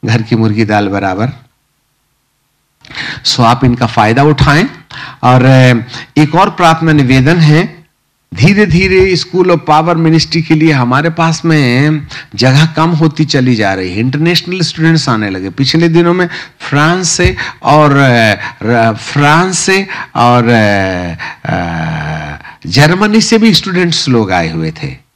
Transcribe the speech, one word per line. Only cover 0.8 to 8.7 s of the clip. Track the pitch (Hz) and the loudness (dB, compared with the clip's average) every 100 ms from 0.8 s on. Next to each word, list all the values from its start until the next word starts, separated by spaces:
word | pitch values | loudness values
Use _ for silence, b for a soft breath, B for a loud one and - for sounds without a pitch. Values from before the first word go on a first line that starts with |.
| 101 | -2
बराबर। | 98 95 92 117 - _ _ _ _ _ _ _ _ _ _ _ _ _ _ - B B B - | -4 -4 -4 -6 -8 _ _ _ _ _ _ _ _ _ _ _ _ _ _ -20 B B B -6
So, | - | 0
आप | 117 127 | 2 2
इनका | 131 120 123 | 0 0 -2
फायदा | - 107 117 | 0 0 2
उठाएं। | 147 143 139 147 240 - _ B B B | 2 2 2 2 0 -6 _ B B B
और, | 123 127 | 2 4
अ, | 131 131 127 120 110 B B - | 6 6 4 2 -4 B B 0
एक | 151 165 | 2 2
और | 202 | 0
प्रार्थना | - 170 165 165 | 2 0 2 2
निवेदन | 151 131 131 127 165 | 2 4 2 4 4
है, | 156 151 208 - _ _ _ _ _ | 4 4 0 -8 _ _ _ _ _
धीरे-धीरे | 90 135 202 208 | 0 2 4 2